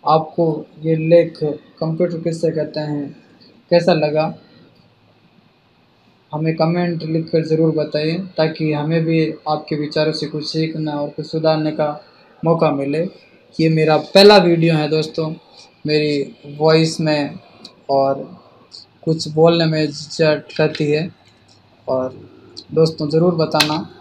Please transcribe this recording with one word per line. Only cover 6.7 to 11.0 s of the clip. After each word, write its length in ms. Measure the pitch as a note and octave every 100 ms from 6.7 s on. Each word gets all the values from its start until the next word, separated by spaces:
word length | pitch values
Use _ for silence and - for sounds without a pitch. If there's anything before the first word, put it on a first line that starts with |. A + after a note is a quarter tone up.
| F3 F3 E3
लिखकर 440 | D#3 D#3+ D#3+ E3 D#3+
ज़रूर 280 | D#3 D#3+ D#3
बताएं, 520 | D3+ D3+ D#3 E3+ F#3+
ताकि 460 | - D#3 D#3 D#3
हमें 320 | D3+ D3 E3 D#3+
भी 280 | E3 D#3 D#3 -
आपके 280 | D3+ - D3+
विचारों 360 | D3 D#3 D#3
से 160 | D3+ D3
कुछ 200 | D3+ D3+
सीखना 440 | D#3+ D#3+ D#3+ D3+
और 180 | D3